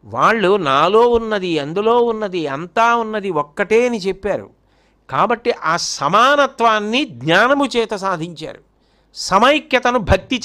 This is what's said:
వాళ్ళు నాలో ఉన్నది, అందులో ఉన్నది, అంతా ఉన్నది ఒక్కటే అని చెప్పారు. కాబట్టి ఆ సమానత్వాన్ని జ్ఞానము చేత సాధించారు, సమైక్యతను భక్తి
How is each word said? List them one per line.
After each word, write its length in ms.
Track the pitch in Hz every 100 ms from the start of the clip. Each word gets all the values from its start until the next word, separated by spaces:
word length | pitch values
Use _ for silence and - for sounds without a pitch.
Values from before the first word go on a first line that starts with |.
| 107
వాళ్ళు 520 | 113 160 226 180 208
నాలో 520 | 151 135 165 214 240
ఉన్నది, 500 | 233 226 214 185 156
అందులో 440 | 143 175 220 240
ఉన్నది, 440 | 240 220 208 180 147
అంతా 480 | 135 175 - 233 233
ఉన్నది 340 | 220 214 196
ఒక్కటే 580 | 156 147 - 202 220 247
అని 100 | 233
చెప్పారు. 520 | 185 190 208 151 98 _ _ _ _ _ -
కాబట్టి 420 | 135 202 233 240
ఆ 260 | - 156 165
సమానత్వాన్ని 1300 | - - 143 196 254 285 269 269 233 214 208 240 285
జ్ఞానము 600 | 120 139 175 240 285 277
చేత 280 | 240 220
సాధించారు, 640 | 208 196 175 170 156 151 107 _ _ _ _ _
సమైక్యతను 840 | - - 190 247 302 - 254 247 247
భక్తి 420 | 175 - - 247